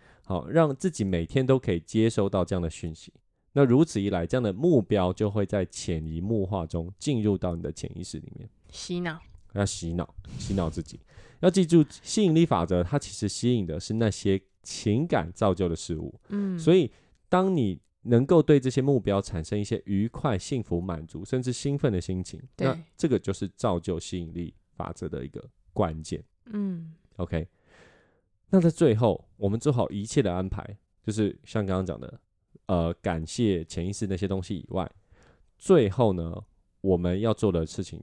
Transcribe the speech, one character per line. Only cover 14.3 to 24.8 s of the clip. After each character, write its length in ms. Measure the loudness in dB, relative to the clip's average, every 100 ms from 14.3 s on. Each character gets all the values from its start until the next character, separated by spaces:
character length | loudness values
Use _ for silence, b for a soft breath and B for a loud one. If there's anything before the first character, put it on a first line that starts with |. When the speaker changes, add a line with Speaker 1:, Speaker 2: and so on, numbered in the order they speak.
| 0 -2 _
Speaker 1:
情 460 | -14 -4 0 0 0
感 240 | -2 -2
造 240 | 0 0 2
就 140 | 0
的 60 | -2
事 200 | -6 -8
物。 180 | -8 -12 _
Speaker 2:
嗯。 320 | -6 -4 0
Speaker 1:
所 160 | 4 4
以， 160 | 2 b b b _
当 260 | 0 2 2
你 240 | 0 -2 _ _
能 220 | 2 4 6
够 160 | 6
对 160 | 8 4
这 120 | 4
些 120 | 0
目 160 | 2 2
标 240 | 2 0
产 220 | 0 -6
生 160 | -4 -4
一 40 |
些 180 | -2 -4 -2
愉 220 | 0 0
快、 300 | -2 -2 -2
幸 260 | -2 -6
福、 160 | -2 -4
满 260 | -4 -8 -10
足， 200 | -14 -4
甚 160 | -4
至 100 | -2
兴 260 | -4 -4 0
奋 140 | 0
的 80 | 0
心 240 | -2 -6
情， 180 | -6 -12 -18 -2
Speaker 2:
对。 100 | -2
Speaker 1:
那 140 | -2 -8 -4
这 100 | 0
个 140 | 2
就 140 | 0
是 160 | -4 -6 -2
造 220 | -2 0
就 220 | -2 -6
吸 180 | -6 -8
引 160 | -8
力 200 | -8 -10 -12 _
法 160 | -12